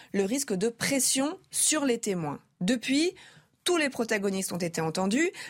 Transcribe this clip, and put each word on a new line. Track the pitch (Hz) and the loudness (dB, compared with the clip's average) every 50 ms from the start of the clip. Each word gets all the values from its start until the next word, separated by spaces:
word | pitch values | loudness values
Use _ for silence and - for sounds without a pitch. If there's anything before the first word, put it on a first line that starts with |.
| - - - | -12 -4 -2
le | 196 196 | -2 0
risque | 190 208 185 180 - 202 | 0 -2 -2 -2 -2 -2
de | 180 202 233 | 0 0 -2
pression | 233 - - 277 277 269 262 - - 262 269 302 370 - - _ | -2 -2 -2 0 0 2 2 2 2 2 0 0 -2 -6 -12 _
sur | - - - - 302 311 285 | -2 0 2 2 2 2 2
les | 262 233 233 | 2 0 0
témoins. | - 214 190 175 160 147 135 123 - _ _ - | 0 -2 -2 -2 -2 -4 -6 -8 -12 _ _ -2
Depuis, | 175 190 262 233 - - 269 285 330 370 370 - - - - - - _ _ _ _ | 0 0 0 0 0 0 2 2 2 0 -2 -6 -12 -20 -20 -20 -20 _ _ _ _
tous | - 359 330 | 0 2 2
les | 302 269 | 2 0
protagonistes | - - 233 - 220 208 196 202 190 190 185 - | 0 -2 -2 0 0 0 0 0 -2 -2 -4 -4
ont | 175 175 | -4 -4
été | 180 165 165 - | -4 -2 -2 -2
entendus. | 160 160 160 185 190 196 208 277 330 359 381 - - - | -2 -2 0 0 0 2 2 2 2 0 -2 -6 -12 -6